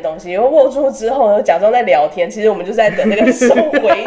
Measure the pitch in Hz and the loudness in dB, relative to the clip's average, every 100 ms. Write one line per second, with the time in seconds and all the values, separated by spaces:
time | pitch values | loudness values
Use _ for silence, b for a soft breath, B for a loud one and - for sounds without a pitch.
0 | 160 160 185 185 247 311 254 254 269 226 | -6 -8 -8 -2 2 2 2 0 -4 -2
1 | 220 269 220 208 202 170 202 247 220 156 | -4 0 2 2 2 2 2 0 2 0
2 | 151 185 170 208 214 190 180 214 214 - | 0 -2 -6 -2 -2 -2 -4 -2 0 0
3 | 220 208 247 247 247 254 311 285 220 208 | -2 2 0 2 2 2 2 0 0 0